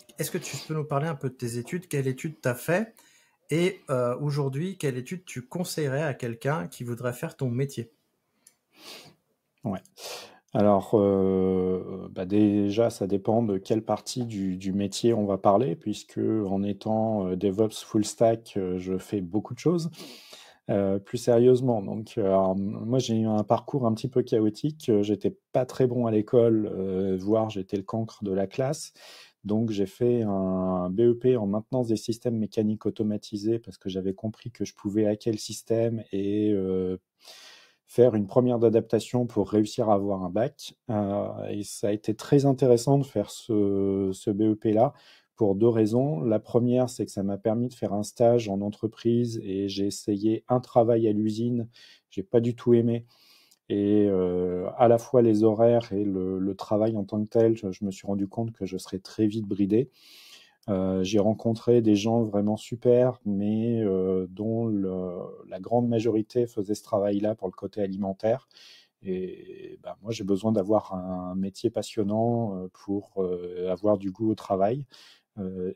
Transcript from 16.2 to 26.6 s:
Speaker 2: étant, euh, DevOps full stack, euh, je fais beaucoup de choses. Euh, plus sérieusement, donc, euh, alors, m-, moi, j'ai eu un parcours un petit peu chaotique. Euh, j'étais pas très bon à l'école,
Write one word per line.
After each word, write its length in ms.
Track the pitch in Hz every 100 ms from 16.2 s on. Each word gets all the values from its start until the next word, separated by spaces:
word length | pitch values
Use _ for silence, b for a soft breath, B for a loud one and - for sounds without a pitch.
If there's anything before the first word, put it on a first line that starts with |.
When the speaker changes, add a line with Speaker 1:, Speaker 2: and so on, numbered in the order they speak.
| 110 110 98 98
Speaker 2:
étant, 640 | 101 101 113 110 110 107 92
euh, 80 | 92
DevOps 480 | 101 95 107 -
full 200 | - 110
stack, 520 | 104 - 117 117 - 104
euh, 220 | 92 90
je 180 | 90 92
fais 240 | - 104
beaucoup 320 | 87 104 -
de 60 | 123
choses. 320 | 151 175 160 B B B B B B B -
Euh, 260 | 107 98 98
plus 220 | 98 117
sérieusement, 640 | - 120 123 127 131 113
donc, 320 | 98 104 107 -
euh, 80 | 98
alors, 300 | 95 95 95
m-, 220 | 98 113
moi, 140 | 110 131
j'ai 180 | 123 113
eu 120 | 110
un 160 | 107
parcours 420 | 104 120 - 143 120
un 80 |
petit 140 | 110 127
peu 160 | 127
chaotique. 640 | 123 117 107 107 147 156 -
Euh, 140 | 104
j'étais 340 | 104 101 101 - _
pas 160 | 135 127
très 180 | - 127
bon 220 | 120 117
à 40 |
l'école, 540 | 107 107 123 117 110